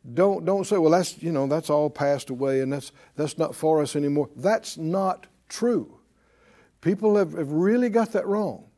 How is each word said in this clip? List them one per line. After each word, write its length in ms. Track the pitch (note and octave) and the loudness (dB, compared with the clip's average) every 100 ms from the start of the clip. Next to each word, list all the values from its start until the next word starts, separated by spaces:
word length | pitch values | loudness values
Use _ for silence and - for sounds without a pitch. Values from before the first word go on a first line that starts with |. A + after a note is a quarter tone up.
| - | -6
Don't, 320 | A#2+ G3 F#3 | 2 2 2
don't 220 | E3 G3 F#3 | -2 -2 0
say, 100 | G3+ | 2
"Well, 140 | D#3+ | 4
that's, 320 | E3+ F3 - | 4 2 -6
you 100 | E3 | -4
know, 140 | D3+ C#3 | -2 0
that's 240 | D#3 D#3+ | -2 0
all 180 | D3+ D3+ | 0 0
passed 400 | - C#3+ C#3+ - | 0 -2 -2 -4
away 320 | B2+ C#3 C3+ | -4 -2 0
and 120 | C3 | -2
that's, 200 | C#3+ - - - - | -6 -10 -20 -16 -6
that's 220 | D3 - | -6 -4
not 160 | D#3 | -6
for 260 | - D#3+ D#3 | -2 0 2
us 160 | D3 D3 | 0 -2
anymore." 320 | C#3+ D3 C#3+ - | 0 0 -2 -2
That's 400 | E3+ A3 - - | 0 0 -4 -8
not 500 | D#3+ F#3+ F#3+ - - _ _ | -4 -2 -2 -4 -12 _ _
true. 500 | - A#3+ G#3+ G#2+ - _ _ _ _ _ _ _ _ | -2 0 0 -4 -16 _ _ _ _ _ _ _ _
People 340 | E3+ G3 G#3+ G#3 | -2 0 2 2
have, 160 | F3 | 2
have 180 | D#3+ C#3+ | -2 -2
really 360 | D3+ F#3 B3 B3 | 2 4 4 2
got 240 | A3+ A3 | 2 0
that 140 | G#3 F#3 | -2 -2
wrong. 400 | G#3 F#3+ G2 - | -2 -2 -6 -16